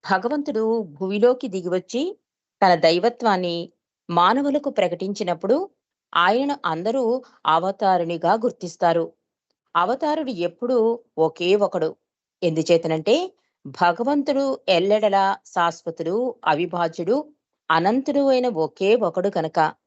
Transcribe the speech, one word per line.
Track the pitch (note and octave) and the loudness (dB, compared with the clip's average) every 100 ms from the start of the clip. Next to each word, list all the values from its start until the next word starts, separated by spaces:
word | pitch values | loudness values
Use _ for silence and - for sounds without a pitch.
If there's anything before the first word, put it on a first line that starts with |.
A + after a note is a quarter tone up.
| - | 0
భగవంతుడు | F#3+ A3+ D4 D4 A3 A3 A3+ | 0 0 -4 -4 -2 -2 -2
భూమిలోకి | F#3 D3 F#3+ G3+ A#3+ B3+ B3+ | -6 -8 -6 2 2 2 -4
దిగివచ్చి | F#3 F3 F#3 - A#3+ E4+ G#4 _ _ _ _ F#3+ | -6 -4 -4 -4 -6 -6 -8 _ _ _ _ 4
తన | |
దైవత్వాన్ని | E3+ E3 F3 A3 A#3+ A#3 F#3+ F3+ E3+ F3 _ _ _ - | 6 4 4 0 0 0 0 -2 -6 -8 _ _ _ -2
మానవులకు | E3+ F3+ B3 C#4+ C#4+ C#4+ | 4 4 4 0 -2 -2
ప్రకటించినప్పుడు | B3 F3+ E3+ F#3+ G3+ G3+ E3+ G3 C#4+ G4 _ _ _ _ | -2 -2 -2 -6 -6 -4 -4 0 0 -2 _ _ _ _
ఆయనను | E3+ F3+ A#3 C#4 C#4+ | 0 2 2 -2 -4
అందరూ | F3 D#3+ F#3+ A3 A3+ B3+ - _ - | -4 -4 -2 -2 -2 -2 -6 _ 0
అవతారునిగా | D#3+ F#3 G3 G3 F3+ E3 E3+ E3+ | 0 0 -2 0 0 0 -2 0
గుర్తిస్తారు. | A3 A#3 - F3+ - E3+ E3+ E3 _ _ _ _ _ _ E3+ | 0 -2 -4 -12 -2 0 0 -2 _ _ _ _ _ _ -2
అవతారుడు | F3+ C4+ D4+ D#4 C4+ | 0 -2 -2 -2 -4
ఎప్పుడూ | F#3+ F3 F3 A#3+ B3+ A3 A#3 _ - | -4 -6 -4 -2 0 0 -2 _ -2
ఒకే | D#3+ D#3+ F3 G3+ | -2 0 0 2
ఒకడు. | G3+ F3+ D#3 C#3+ _ _ _ _ | 2 0 -4 -6 _ _ _ _
ఎందుచేతనంటే | F3 D#3+ D#3+ E3 E3 D#3+ D#3 C#4+ F#4 _ _ _ D3 | -2 0 2 2 2 -2 2 0 0 _ _ _ -18
భగవంతుడు | C3 F3 E3+ A#3+ D4 C#4 C4+ C#4 - - | 0 0 2 0 0 0 -2 -2 -4 0
ఎల్లెడలా | F3 F#3+ G#3+ G#3 G3 G3 G3 - | 2 4 2 2 2 0 -2 -6
శాశ్వతుడు, | F#3 E3+ E3 - E3 D#3+ G3+ B3+ - | -2 -2 -2 -12 -6 -4 -2 -4 -4
అవిభాజ్యుడు, | - D3+ F3 F3 E3+ E3 E3+ C4+ D4+ _ _ _ - | -2 0 -2 -2 -4 -4 -2 -2 -4 _ _ _ -2
అనంతుడు | E3 F#3 B3 C4 C#4+ C#4 | 2 2 0 0 0 2
అయిన | B3+ B3 | 2 0
ఒకే | E3+ D#3 _ G3 | -2 -4 _ 2
ఒకడు | A3+ F#3+ F#3 F#3+ | 2 2 -2 -2
కనుక. | F3+ D#3 E3+ D#3 - | -2 -2 0 0 -2